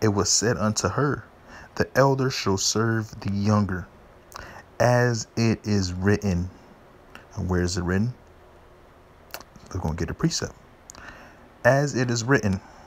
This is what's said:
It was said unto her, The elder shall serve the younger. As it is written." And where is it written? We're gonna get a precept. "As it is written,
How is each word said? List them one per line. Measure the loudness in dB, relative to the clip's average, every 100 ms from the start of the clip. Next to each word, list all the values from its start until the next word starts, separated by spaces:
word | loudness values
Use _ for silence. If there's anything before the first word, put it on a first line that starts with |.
It | 0
was | 2 0
said | 0 0 0
unto | -2 0 -2
her, | 0 0 -2 -8 -20 -20 -20 -16 -4
The | 0 4
elder | 4 4 0
shall | -2 -2 0
serve | 0 0 0 0 -4 -8
the | -6
younger. | -2 2 2 2 -4 -8 -18 -20 -20 -20 -18 -16 -20 -20 0
As | 2 4 2 -2 -6 0
it | 0 0 0
is | 0 0
written." | 0 2 2 2 -2 -2 -10 -20 -20 -20 -20 -20 -20 -16 -8
And | -2
where | 0
is | 0 -2
it |
written? | 0 0 0 -4 -20 -20 -20 -20 -20 -20 -20 -20 -20 -20 -20 -18 -18 -20 -12
We're | -6
gonna | -6 -4
get | -6
a |
precept. | -2 -2 -2 -6 -10 -20 -20 -20 -20 -20 -20 -20 -20 -20 0
"As | 2 4 2 -2
it | 0
is | -2
written, | 0 2 2 -2 -6 -20